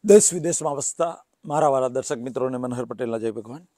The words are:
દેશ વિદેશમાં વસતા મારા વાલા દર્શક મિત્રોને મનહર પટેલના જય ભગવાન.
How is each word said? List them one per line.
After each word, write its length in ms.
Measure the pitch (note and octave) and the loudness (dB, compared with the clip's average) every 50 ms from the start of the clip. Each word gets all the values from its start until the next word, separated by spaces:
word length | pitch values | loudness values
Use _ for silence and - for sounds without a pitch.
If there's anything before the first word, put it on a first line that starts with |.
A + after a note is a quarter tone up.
| - | 6
દેશ 280 | G#3 G3+ G#3+ G3+ - E3+ | 8 8 8 8 6 -2
વિદેશમાં 420 | F3+ D3+ E3+ E3+ - F#3+ D#3 C#3+ | -2 -2 -2 -4 -2 -2 -4 -4
વસતા 500 | C#3 - - - - E3 E3+ E3 - _ _ _ _ _ | -4 -6 -8 -2 -2 -4 -4 -4 -12 _ _ _ _ _
મારા 220 | D3+ C#3+ D3+ D#3 | -4 0 2 4
વાલા 200 | D3 C#3 C3+ C3 | 4 4 4 2
દર્શક 300 | B2+ B2 C3 B2 - D3 | 0 -2 -4 -4 -4 -6
મિત્રોને 400 | A#2+ A#2 C3+ A#2 C3+ B2+ C3 C3 | -6 -6 -8 -4 -4 -2 -2 -2
મનહર 280 | B2 B2+ B2+ B2 A#2+ B2+ | -4 -6 -6 -6 -6 -6
પટેલના 320 | A#2 A#2+ G#2 C3 A#2 A2+ | -8 -6 -6 -4 -4 -4
જય 140 | A2+ A2 A2+ | -2 -4 -4
ભગવાન. 360 | G#2 A#2 G#2+ A2 B2+ D#3 F3+ _ _ | -6 -6 -12 -12 -16 -16 -18 _ _